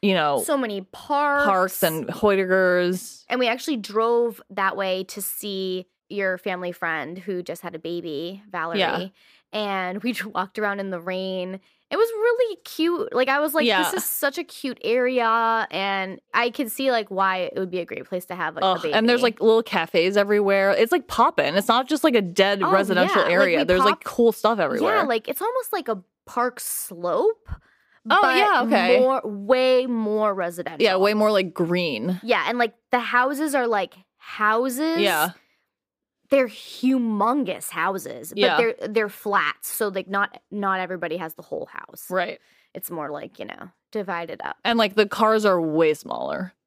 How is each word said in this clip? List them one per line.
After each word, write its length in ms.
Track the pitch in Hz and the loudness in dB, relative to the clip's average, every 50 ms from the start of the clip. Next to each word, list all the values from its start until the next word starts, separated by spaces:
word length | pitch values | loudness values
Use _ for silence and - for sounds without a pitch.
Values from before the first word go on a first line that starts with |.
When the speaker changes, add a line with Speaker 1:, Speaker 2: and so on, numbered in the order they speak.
Speaker 1:
you 120 | - 208 190 | 2 2 2
know, 280 | 175 156 151 202 254 - | 2 2 2 2 0 0
Speaker 2:
So 120 | - 302 | 0 0
many 240 | 277 254 226 202 196 | 0 0 -2 -6 -8
parks. 640 | 190 _ - - - - 294 285 294 294 285 285 285 | -10 _ -20 -20 -6 -2 -2 0 2 2 2 2 2
Speaker 1:
parks 380 | 220 196 185 185 185 - - | 2 2 2 2 0 0 -2
and 280 | - 170 160 160 139 - | -2 0 0 -2 -6 -6
Heidegger's. 1120 | 180 - - 208 196 190 190 185 185 190 185 180 180 180 180 175 185 180 - - - - _ _ | -6 0 2 2 2 2 2 2 2 4 4 4 4 2 2 0 -2 -4 -6 -12 -18 -20 _ _
Speaker 2:
And 100 | - 254 | -2 -2
we 80 | 254 233 | 0 -2
actually 280 | 233 247 - - 302 | -2 -4 -4 -4 -4
drove 640 | 233 196 - 202 220 226 233 240 233 240 233 208 - - _ | -4 -4 -4 -2 0 2 2 2 2 2 0 -2 -8 -18 _
that 260 | 202 196 196 190 - | -6 -2 -2 -2 0
way 280 | - 196 190 185 185 190 | -2 -2 -2 -2 -4 -4
to 180 | 185 - 208 | -8 -10 -10
see 640 | 196 - - - - 208 196 190 190 185 185 185 180 _ _ _ _ _ | -8 -8 -8 -8 -8 -8 -6 -6 -6 -4 -6 -8 -8 _ _ _ _ _
your 280 | 160 196 196 190 185 180 | -6 -4 -2 -2 -4 -4
family 340 | - 208 185 180 180 180 | -4 -6 -6 -4 -6 -8
friend 460 | 175 - - 165 160 160 135 143 170 190 | -8 -6 -4 -4 -4 -4 -6 -8 -10 -12
who 240 | 175 190 196 180 | -8 -8 -6 -6
just 200 | 175 - 165 - | -6 -8 -10 -10
had 120 | - 170 151 | -10 -12 -12
a 40 | 160 | -10
baby, 640 | _ 165 170 175 170 170 151 139 165 175 196 196 208 - | _ -8 -8 -8 -8 -8 -8 -8 -8 -8 -10 -14 _ -12
Valerie. 300 | - 175 160 165 170 196 | -8 -8 -6 -4 -2 -2
Speaker 1:
Yeah. 260 | 185 - - 180 180 190 _ _ _ _ _ _ _ _ | 0 0 -2 -4 -6 -8 _ _ _ _ _ _ _ _
Speaker 2:
And 500 | - 208 214 202 196 190 185 180 185 202 | -8 -6 -6 -4 -4 -4 -6 -6 -8 -6
we 100 | 185 247 | -4 -6
<laughs> 220 | 240 - - 214 - | -6 -4 -8 -8 -6
walked 240 | 185 185 190 _ - | -6 -6 -6 _ -4
around 220 | 214 202 202 202 | -4 -2 -2 -4
in 100 | 196 196 | -6 -6
the 100 | 190 175 | -8 -8
rain. 600 | 165 185 185 185 190 190 185 185 180 185 190 190 _ _ _ _ _ _ | -6 -6 -6 -6 -6 -6 -6 -6 -6 -8 -10 -12 _ _ _ _ _ _
It 60 | - | 0
was 120 | 370 453 453 | 0 0 0
really 480 | 453 427 427 480 480 466 508 453 392 - _ | 0 0 0 0 2 2 0 -2 -2 -10 _
cute. 480 | - - - 320 339 349 320 - - | -16 -4 -2 0 0 0 -2 -4 -4
Like, 160 | - 247 254 254 | 0 0 0 2
I 120 | 269 285 | 2 0
was 120 | 302 311 | 0 0
like, 140 | 277 320 - | 0 2 2
Speaker 1:
Yeah. 160 | 240 214 330 330 - | 4 4 4 2 2
Speaker 2:
"This 140 | - - - | 0 -2 -4
is 40 | - | -4
such 300 | - - - 285 277 339 | -4 -2 -2 -2 -2 -4
a 60 | 320 | -10
cute 340 | - - - - 262 247 - | -10 -12 -10 -10 -10 -10 -6
area." 840 | - - 233 254 247 254 254 247 233 226 220 233 226 226 226 226 208 - | -2 0 0 2 2 2 2 2 2 2 2 2 2 2 2 0 -2 -2
And 480 | - 175 196 196 196 196 185 190 185 - _ _ | -4 -4 -2 -2 -2 -2 -4 -6 -8 -14 _ _
I 180 | - 202 233 247 | 0 0 0 0
can 180 | 226 - 285 220 | -2 -4 -6 -6
see, 220 | - - 269 269 | -4 -2 0 0
like, 160 | 247 226 214 196 | 2 0 -2 -2
why 400 | 196 185 190 190 185 185 180 160 | -2 0 0 0 0 -2 -4 -4
it 60 | - - | -4 -4
would 120 | 190 185 | -6 -4
be 100 | 175 180 | -4 -6
a 40 | 170 | -6
great 200 | - - - - | -6 -10 -12 -10
place 200 | - 190 180 180 | -8 -8 -8 -8
to 80 | - 180 | -8 -8
have, 180 | 180 170 151 156 | -4 -4 -4 -2
like, 100 | 165 185 | 0 2
Speaker 1:
Ugh, 140 | 190 185 165 | 2 2 2
Speaker 2:
a 40 | |
baby. 120 | - 160 - | 0 0 2
Speaker 1:
and 140 | 214 220 233 | 2 4 4
there's, 140 | 240 240 | 4 4
like, 180 | 240 240 220 - | 2 0 0 2
little 220 | 233 226 220 226 226 | 4 4 6 4 2
cafes 520 | - - 185 165 160 - 175 165 185 202 | 2 -2 -2 -2 2 2 2 2 4 4
everywhere. 540 | 208 202 202 208 208 208 196 196 196 196 196 | 2 2 4 2 2 4 4 4 4 4 4
It's, 220 | 202 - 220 233 | 4 4 4 4
like, 160 | 349 349 247 - | 2 0 0 -2
poppin'. 480 | - - 233 302 - - 147 139 156 | 2 4 4 4 4 2 0 2 2
It's 100 | 196 196 - | 0 2 4
not 200 | 226 240 262 254 | 2 2 2 0
just, 160 | 311 302 - | -2 2 2
like, 100 | 320 247 | 4 4
a 80 | 226 | 4
dead 400 | 202 175 170 190 190 196 202 202 | 0 0 2 2 4 4 4 0
Speaker 2:
Oh, 80 | 190 - | 0 2
Speaker 1:
residential 460 | 381 381 196 196 190 180 185 - - | 2 2 2 2 2 2 2 2 2
Speaker 2:
yeah. 60 | - - | 2 2
Like, 80 | - | 2
Speaker 1:
area. 260 | 175 180 185 185 165 156 | 4 4 4 4 4 2
Speaker 2:
we 60 | 147 | 4
Speaker 1:
There's, 160 | 165 180 185 | 4 4 4
like, 220 | 180 202 330 - | 4 2 2 0
Speaker 2:
pop- 20 | - | -4
Speaker 1:
cool 260 | - - - 240 233 | -8 0 4 4 4
stuff 280 | 214 - - 214 233 208 | 4 4 2 2 2 2
everywhere. 360 | 175 139 127 - - - 427 427 | 0 0 0 0 0 2 2 2
Speaker 2:
Yeah, 40 | |
like, 260 | 339 277 233 220 226 - | 2 2 0 -2 -2 -4
it's 140 | 294 - | -6 -4
almost 300 | - 440 494 523 480 - | -4 -4 -2 -4 -4 -4
like 160 | - 381 285 - | -6 -6 -4 -4
a 120 | 220 190 180 _ _ _ _ | -6 -6 -6 _ _ _ _
park 340 | - - 247 240 247 247 - | -10 -4 -2 -2 -2 -2 -6
slope, 880 | - - - - - - 185 170 175 175 165 208 311 440 453 _ _ - - - _ _ _ _ _ _ _ _ _ 220 | -10 -8 -8 -8 -8 -10 -12 -6 -4 -2 0 2 2 2 0 _ _ -14 -14 -14 _ _ _ _ _ _ _ _ _ 0
Speaker 1:
Oh, 100 | 277 381 | 2 4
Speaker 2:
but 140 | 415 269 262 | 4 4 4
Speaker 1:
yeah, 260 | 330 415 415 381 262 | 4 4 4 4 2
okay. 380 | 233 226 285 247 233 247 247 - | 2 2 2 2 4 6 6 6
Speaker 2:
more, 200 | - 254 - 254 - | 6 4 2 0 -2
way 600 | 220 208 202 202 202 254 254 254 254 254 254 254 | -6 -8 -8 2 2 4 4 6 4 4 4 2
more 460 | 254 240 226 220 208 214 214 214 208 | 2 -2 -2 -2 0 0 0 0 0
residential. 500 | 196 190 180 175 175 175 170 - - 147 | 0 -2 -4 -4 -4 -6 -10 -10 -2 0
Speaker 1:
Yeah, 120 | 233 214 190 | 2 2 4
way 160 | 190 190 202 | 4 4 4
more, 200 | 214 214 214 214 | 4 4 2 4
like, 200 | 214 196 190 175 | 4 2 0 0
green. 680 | 160 - 175 165 175 180 175 160 135 107 117 175 185 180 | -2 -2 0 0 2 0 0 0 -2 -2 -2 -4 -4 -4
Speaker 2:
Yeah, 220 | - 220 226 190 - 165 | 0 0 0 0 2 -2
and, 80 | 233 | 0
like, 180 | 247 240 226 _ _ _ _ | 0 0 -2 _ _ _ _
the 80 | - 247 | -2 -2
houses 540 | 233 214 - 247 247 269 294 262 311 302 277 | 0 2 0 2 2 2 0 -2 -4 0 0
are, 100 | 277 247 | 0 0
like, 280 | 233 226 202 185 - - 180 _ _ _ | 0 0 -2 -2 -4 -10 -20 _ _ _
houses. 840 | _ - - - - 214 208 220 226 254 269 247 254 311 320 330 330 | _ -20 -16 -6 0 0 2 2 2 0 0 -2 -2 -2 0 0 2
Speaker 1:
Yeah. 300 | 202 202 175 156 151 180 175 _ _ _ _ _ _ _ _ _ _ _ _ _ _ _ _ _ _ _ | 2 2 2 2 0 -2 -2 _ _ _ _ _ _ _ _ _ _ _ _ _ _ _ _ _ _ _
Speaker 2:
They're 160 | - 277 262 | 2 2 2
humongous 1200 | 226 208 - - - - - - 254 262 262 240 226 214 202 202 226 254 294 262 185 185 - - - | 2 -4 -14 -18 -18 -12 -2 0 2 2 2 0 0 0 2 2 2 2 0 -2 -4 -6 -8 -10 -10
houses, 600 | - 170 160 185 196 - - 143 117 123 117 165 | -6 -2 -2 -2 -2 -4 -8 -10 -12 -12 -14 -10
but 80 | - 202 | -2 2
Speaker 1:
Yeah. 180 | - 185 160 | 2 2 4
Speaker 2:
they're, 320 | 151 233 226 226 - - - | 2 2 0 -2 -4 -8 -2
they're 200 | 214 226 214 202 | -2 -2 -2 -2
flats, 600 | - - - 214 202 190 156 147 - _ - - | -6 -8 -4 -2 0 0 0 0 -4 _ -10 -10
so, 200 | - - 226 208 | -4 -4 -4 -2
like, 200 | 190 196 185 185 | -2 -6 -8 -4
not, 320 | 196 202 202 196 - - _ _ | -2 -2 -2 -4 -6 -16 _ _
not 280 | - 208 196 196 190 185 | -8 -4 -2 -2 -2 -2
everybody 360 | 185 170 185 180 175 170 156 | -2 -6 -6 -8 -6 -6 -6
has 180 | 180 170 160 160 | -6 -8 -10 -12
the 80 | - | -16
whole 260 | 160 _ 151 - - - | -12 _ -8 -8 -8 -10
house. 340 | - - - - - - - - | -12 -16 -16 -16 -20 -20 -12 -4
Speaker 1:
Right. 320 | 180 185 180 170 - - _ _ _ _ _ _ | -2 -2 -2 -2 -6 -12 _ _ _ _ _ _
Speaker 2:
It's 160 | _ 185 - - | _ -14 -12 -10
more, 200 | 175 160 151 143 | -8 -8 -8 -8
like, 280 | 147 147 - - _ - | -8 -10 -10 -14 _ -14
you 60 | - | -14
know, 240 | - - - - 185 _ _ _ _ | -14 -14 -16 -16 -20 _ _ _ _
divided 500 | - 220 196 175 180 170 170 165 - - - | -8 -8 -6 -4 -6 -6 -6 -10 -10 -10 -8
up. 120 | - - _ _ | -10 -10 _ _
Speaker 1:
And, 140 | 220 233 233 | 0 2 2
like, 160 | 220 208 196 | 2 2 4
the 120 | 208 214 | 2 2
cars 380 | 208 - - 226 214 220 214 208 | 2 2 2 4 4 4 4 4
are 160 | 208 190 175 | 4 2 4
way 320 | 165 160 151 160 165 156 | 2 0 2 4 4 4
smaller. 640 | 156 - - - - 58 64 67 - - 190 180 _ _ _ | 4 0 -4 -8 -6 -6 -4 -6 -4 -6 -6 -8 _ _ _